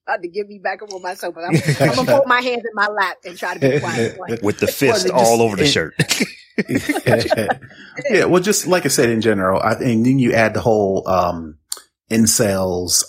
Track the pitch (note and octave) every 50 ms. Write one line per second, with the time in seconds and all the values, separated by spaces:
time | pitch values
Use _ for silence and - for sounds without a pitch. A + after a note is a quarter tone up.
0 | _ - G#3 G#3+ F3 F3 E3+ G3+ G#3 G3+ G#3 G3+ F3+ G3 F#3+ F#3+ G#3+ G3+ G3 F#3
1 | F3+ F3+ F#3 - - F3 E3+ D#3+ E3+ F3 E3 D#3 - D#3 C#3+ - C#3 - - C4
2 | B3+ - - C#4 C#4 B3+ B3 B3 B3 B3+ B3 A#3 G#3+ A3+ G#3+ G#3+ G3+ G#3 G#3+ G#3
3 | G3 F#3 - - - F#3 E3+ - - F#3 F3+ F3+ C3+ C3+ C3 D3 C3 B2 A2+ A#2
4 | A2+ A2 - - - - A#2 A2+ F#2+ G#2 G#2 - - - - - C#3 C3 A2+ F#3
5 | F#3 F#3 - B2+ A#2 A2+ A#2 A2+ A#2 A2+ G2+ F#2+ - - - - E2 D2+ - -
6 | - - - - A3+ - - - - _ _ - G3 - - F#3 - - D4 F4+
7 | - - A#2+ A2+ A2+ - - - A2 G2 - - - - - - - - - -
8 | - D5 A3 F3 B2 - E3 F#3 F3+ G#3 G3+ - - D3 F3+ F3+ - C#3 - -
9 | C3+ A#2 A#2 A2+ A2 A2+ G#2+ G2 F#2 F#2 F#2+ - - A2 A2+ A2+ - C3 A#2 A2
10 | A2+ B2+ C3 C#3 B2+ A#2+ - A2+ A2+ G#2+ G#2+ A2 - B2 A2 G#2+ G#2 G2 G2 F#2
11 | - - F#2+ F2+ F2+ F2 F2 E2 E2 D#2+ D2+ - _ _ - - - _ _ _
12 | _ _ A2+ A2+ A2+ G#2+ - - A#2+ G#2 G2 F#2+ F#2+ F#2 F2 F2+ F2+ F2+ - -
13 | -